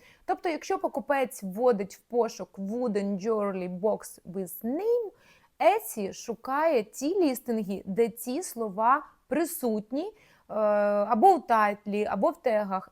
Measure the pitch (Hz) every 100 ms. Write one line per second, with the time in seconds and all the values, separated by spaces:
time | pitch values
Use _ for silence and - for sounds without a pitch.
0 | - _ - 381 370 311 - 381 320 -
1 | - 285 262 - 190 185 247 208 190 -
2 | _ 240 226 - 185 - 196 240 247 202
3 | 196 202 202 220 202 185 180 180 214 196
4 | - - - 180 185 - 226 285 427 480
5 | 427 - _ _ _ _ 302 427 - -
6 | 190 - - 214 - 269 320 269 208 -
7 | 277 392 320 240 - 226 196 196 - 190
8 | 233 226 - 262 359 233 220 185 220 277
9 | 302 _ _ 294 330 - 247 214 208 269
10 | 381 427 _ _ _ 190 214 208 208 208
11 | 202 226 381 349 - 226 208 202 - 208
12 | 208 196 285 - - 214 202 190 -